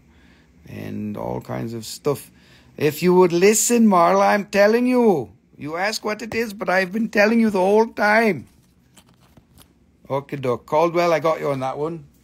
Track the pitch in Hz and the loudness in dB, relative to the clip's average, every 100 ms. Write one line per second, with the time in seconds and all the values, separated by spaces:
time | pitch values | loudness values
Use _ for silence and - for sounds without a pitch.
0 | - _ _ _ _ _ - 107 107 104 | -20 _ _ _ _ _ -20 -14 -12 -10
1 | 107 104 117 123 - 123 123 117 110 - | -8 -8 -8 -10 -10 -10 -8 -10 -14 -10
2 | - 143 - _ _ _ _ - 147 151 | -6 -6 -8 _ _ _ _ -4 -4 0
3 | 175 180 185 170 190 220 - 240 226 185 | 2 4 4 4 2 2 2 4 4 4
4 | 170 190 196 208 196 196 202 233 247 254 | 4 4 2 0 0 2 4 4 0 2
5 | 240 170 107 - _ - 139 160 196 220 | 2 2 -2 -12 _ -16 -10 -6 -6 -6
6 | 208 214 226 226 233 202 180 185 190 202 | -6 -8 -8 -6 -6 -6 -2 -2 -2 -2
7 | 233 220 208 233 226 196 185 208 226 - | -4 0 2 4 2 2 2 2 2 0
8 | 208 214 233 160 104 _ _ _ _ _ | 0 2 2 0 -6 _ _ _ _ _
9 | _ _ _ _ _ _ - _ _ _ | _ _ _ _ _ _ -20 _ _ _
10 | - 135 135 143 131 117 - 151 170 165 | -8 -8 -6 -8 -4 -4 -2 0 0 2
11 | 175 165 151 156 156 135 131 131 151 170 | 0 0 0 -2 -2 -4 -6 -6 -8 -8
12 | 147 _ | -14 _